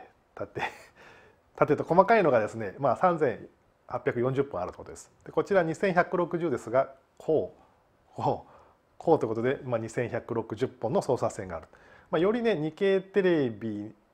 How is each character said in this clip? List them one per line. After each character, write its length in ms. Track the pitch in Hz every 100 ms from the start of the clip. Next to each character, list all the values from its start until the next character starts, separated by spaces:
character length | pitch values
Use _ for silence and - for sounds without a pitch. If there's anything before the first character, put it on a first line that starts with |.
| - _ _ -
縦、 260 | 101 - - - - - - - - _ _ -
縦 200 | 151 143
と 60 |
細 220 | 127 170
か 120 | 196 233
い 60 |
の 80 | 165
が 80 | 123
で 80 | 107
す 80 |
ね、 220 | 113 104 -
ま 140 | 135
あ、 40 | 110
三 220 | 185 170
千 300 | 143 92 - _ _ _ -
八 140 | 127
百 160 | - 117
四 140 | 123
十 100 | 135
本 160 | 139 90
あ 60 | 87
る 60 |
と 20 |
い 20 | -
う 20 |
こ 60 |
と 60 | -
で 60 | -
す。 120 | - _
で、 80 | -
こ 100 | -
ち 120 | 151
ら 80 | 196
二 120 | 165
千 200 | 160 202
百 220 | 175 170 175
六 200 | 170 175
十 120 | 170
で 80 | 117
す 120 | -
が、 220 | 123 135 - _ -
こ 400 | - 151 92 - _ _ _ _ _ -
う、 40 |
こ 240 | 117 104 -
う、 60 | - - _ _ -
こ 160 | -
う 40 | 147
と 60 |
い 20 | 117
う 20 |
こ 40 |
と 80 | 113
で、 180 | 120 131
ま 120 | 135 117
あ、 20 |
二 100 | 110
千 220 | 135 117
百 240 | 117 -
六 200 | 117 110
十 140 | 104 -
本 240 | - 113
の 80 | 170
操 160 | - 123
作 160 | 113
線 160 | - 95
が 80 | 82
あ 40 |
る。 60 | - - - - -
ま 80 | 165
あ、 20 |
よ 100 | 185
り 120 | 240
ね、 120 | 226
二 180 | 180 156
ケ 260 | 156 196 190
ー 40 |
テ 200 | 190 202
レ 260 | 185 165 131
ビ 460 | 104 113 104 104 - _